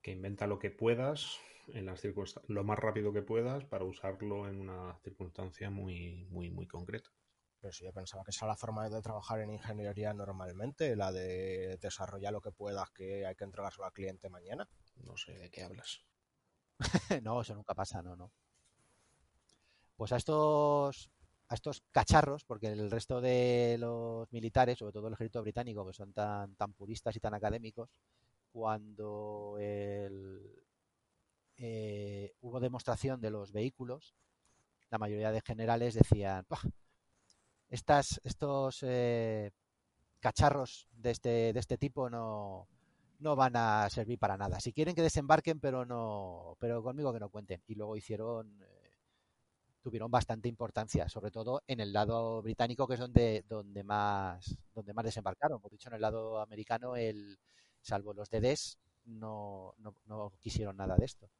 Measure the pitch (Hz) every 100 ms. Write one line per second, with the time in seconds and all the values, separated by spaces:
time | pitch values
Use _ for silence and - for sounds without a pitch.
0 | - 92 95 101 104 98 98 - 113 117
1 | 131 147 - - - - - 117 95 92
2 | 104 101 95 - - 104 101 104 110 107
3 | 104 101 101 113 120 139 139 98 95 92
4 | 95 95 104 101 101 98 95 92 90 85
5 | - 95 90 87 95 - 104 98 95 87
6 | 87 87 92 87 87 87 90 85 90 110
7 | - _ _ _ _ _ 101 - 92 92
8 | 92 98 95 101 110 104 117 110 110 110
9 | 104 107 - 113 107 107 107 107 104 101
10 | 107 104 98 95 92 90 117 143 156 110
11 | 95 92 92 92 95 95 92 92 101 -
12 | 92 98 101 104 98 95 101 98 92 -
13 | 95 98 95 92 98 92 98 98 95 -
14 | 95 95 95 90 90 127 202 - _ _
15 | 127 - - 92 90 90 92 95 - -
16 | _ _ _ _ _ _ _ _ - -
17 | - 165 110 120 117 104 104 98 98 101
18 | 87 90 87 _ _ _ _ _ _ _
19 | _ _ _ _ _ _ _ _ _ _
20 | 110 123 - 151 151 151 147 143 139 135
21 | - _ - _ _ 117 - 135 _ -
22 | 110 160 139 143 - 110 107 104 104 113
23 | - 127 127 123 123 123 120 117 117 117
24 | 117 113 113 117 113 135 123 123 104 104
25 | 107 110 110 120 107 107 123 104 95 92
26 | 101 101 104 104 101 98 104 - 101 110
27 | - 107 110 107 104 113 113 113 113 _
28 | _ _ _ _ _ 120 110 110 107 104
29 | 107 104 104 104 104 104 104 104 101 101
30 | 101 98 98 95 98 - _ _ _ _
31 | _ _ _ _ _ _ 120 113 107 104
32 | 101 101 101 - 123 123 127 123 - 117
33 | 135 127 110 107 98 101 120 - 123 135
34 | - _ _ _ _ _ _ _ _ 110
35 | 107 104 107 110 - 113 113 117 120 113
36 | - 104 98 95 95 156 - - _ _
37 | _ _ _ _ _ _ _ 123 - 147
38 | 139 - 131 - 147 139 135 - 135 123
39 | 120 117 113 110 104 - _ _ _ _
40 | _ _ 120 - 147 139 127 - - 113
41 | 120 117 123 117 113 110 - 123 143 139
42 | 127 117 113 107 101 95 92 _ _ _
43 | _ _ 151 139 131 120 113 107 101 -
44 | 110 117 104 98 101 92 123 117 156 170
45 | 160 - 139 156 - 156 139 127 123 120
46 | 113 104 95 85 85 85 117 117 113 135
47 | 143 113 104 107 101 90 _ 104 104 107
48 | - 107 110 117 110 101 95 95 95 101
49 | _ _ _ _ _ _ _ _ - 110
50 | 113 123 - 113 120 117 117 - 110 -
51 | 85 - 101 110 110 135 - 127 104 101
52 | 107 117 113 113 107 110 117 120 131 123
53 | 123 120 117 107 - 110 101 101 98 104
54 | 104 101 95 87 87 - - - 101 104
55 | 113 113 95 95 147 123 101 104 127 117
56 | 107 113 110 110 107 107 107 113 123 123
57 | 113 107 101 98 _ _ _ _ - 101
58 | 101 101 104 113 117 147 - - _ _
59 | 117 113 110 107 104 98 95 - 107 98
60 | 107 107 104 - 113 - 104 98 98 92
61 | 127 - 101 _